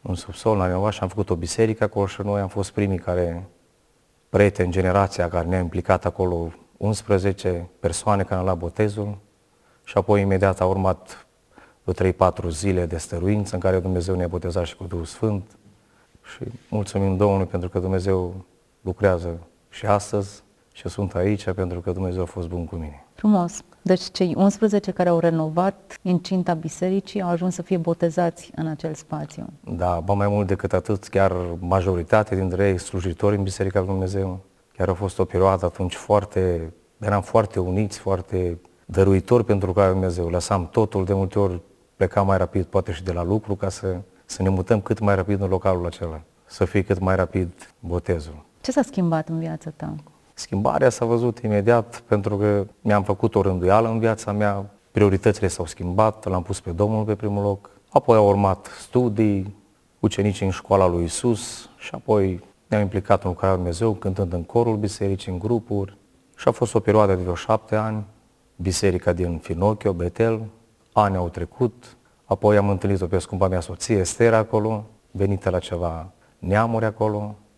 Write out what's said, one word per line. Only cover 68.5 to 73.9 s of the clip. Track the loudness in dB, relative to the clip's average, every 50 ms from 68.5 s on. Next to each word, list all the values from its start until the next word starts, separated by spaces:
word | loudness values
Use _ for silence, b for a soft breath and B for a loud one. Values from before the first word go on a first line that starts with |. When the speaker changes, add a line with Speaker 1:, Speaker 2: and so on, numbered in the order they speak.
| _
Speaker 1:
biserica | _ -6 -4 -4 0 0 0 0 0 0 -2
din | -2 0 -2 -4 -4 -6
Finocchio, | -6 -8 -4 0 0 0 0 0 -2 -4
Betel, | -2 -2 -4 -6 -2 0 0 0 0 -4 -6 -12 -16 _ _ _ _ _ _ _
ani | _ 2 2 2 2
au | 0 -2 -4
trecut, | -4 -8 -10 -10 -2 -2 -2 -2 -2 -6 -20 -20 -20 _ b b b b b
apoi | _ -4 2 4 6 6
am | 6 4 2
întâlnit-o | 0 0 0 0 0 0 -2
pe | -2 -2 -2
scumpa | -2 -4 -2 0 0 0
mea | 0 -2
soție, | -4 -6 -10 -10 -4 0